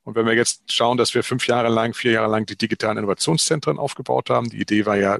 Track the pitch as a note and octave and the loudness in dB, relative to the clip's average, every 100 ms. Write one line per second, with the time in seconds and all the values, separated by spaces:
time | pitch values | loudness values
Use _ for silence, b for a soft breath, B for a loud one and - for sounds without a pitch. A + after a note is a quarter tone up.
0 | - A2+ A2+ A2+ A#2 - - - A#2+ B2 | -6 0 2 2 2 -2 -6 0 2 2
1 | A2 B2 - B2+ - A#2+ A#2 A2+ A2+ - | 2 0 -2 -2 0 2 2 2 0 -2
2 | A#2+ A2+ A2 G#2+ G#2+ G#2 A2 A2 A2 A2 | 0 2 2 0 -2 -4 -4 -2 -2 -2
3 | G2+ F#2 - D#3+ - D#3 D#3 D3+ C#3 - | -2 -2 0 0 0 0 -2 -4 -6 -8
4 | B2+ C3 - B2 A#2+ G#2+ - G#2+ G#2 G2+ | -2 -2 0 -2 -2 -6 0 0 2 2
5 | G2 G2+ | 2 0